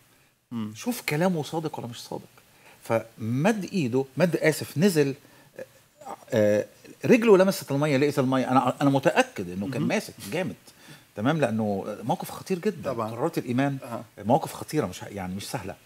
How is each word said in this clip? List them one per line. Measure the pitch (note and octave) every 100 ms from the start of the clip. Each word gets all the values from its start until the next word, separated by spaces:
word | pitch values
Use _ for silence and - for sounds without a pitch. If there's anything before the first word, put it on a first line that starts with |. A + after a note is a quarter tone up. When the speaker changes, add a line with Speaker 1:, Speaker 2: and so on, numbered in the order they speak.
| _ _ _ _ _
Speaker 1:
مم. | A#2+ G#2+ G#2+
Speaker 2:
شوف | B3 A#3+ -
كلامه | D3+ F#3 E3
صادق | C#3 E3 D#3 -
ولا | A#2+
مش | A#2
صادق. | - - - _ _ _ - -
فمد | - A2+ - - A2+ B2 F3+ A3 F3
إيده، | G3 B2+ B2+ C#3 -
مد، | F3 D#3
آسف، | D#3 C#3+ A#2+ C#3
نزل، | G3+ D#3 C#3 B2+ - - _ - - _ _ _ - - -
آه، | A2 G#2 G#2 - - - -
رجله | C3+ A#3 A#3 F#3
لمست | F#3+ F#3 -
المية، | C#3 D#3 C3
لقيت | D3 C#3
المية. | C3 C3 A#2+
أنا، | B2+ B2+ -
أنا | C#3+
متأكد | C3+ E3 A3 C4 - F2+
إنه | F2+ G2
كان | A#2
Speaker 1:
مهم. | G3+
Speaker 2:
ماسك | G#3 - - G2+
جامد. | D3 E3 E2+ - _ - - _ -
تمام؟ | A#2+ D#3+
لأنه | B2 A2 G#2+ G2 A2 G#2
موقف | A#2 F3+ F3
خطير | - - F#3
جدا. | G3+ E3 C#3
Speaker 1:
طبعا. | A#2 A2
Speaker 2:
قرارات | B2 D#3+ E3
الإيمان | B2+ B2 C#3 C3+
Speaker 1:
أها. | B2+ A#2 A2+ -
Speaker 2:
مواقف | G#2 C#3+ -
خطيرة، | - - D3+ G2+
مش | F2+
ه-، | G2
يعني | G2+ F2+
مش | F#2+ -
سهلة. | C3 F#2+ -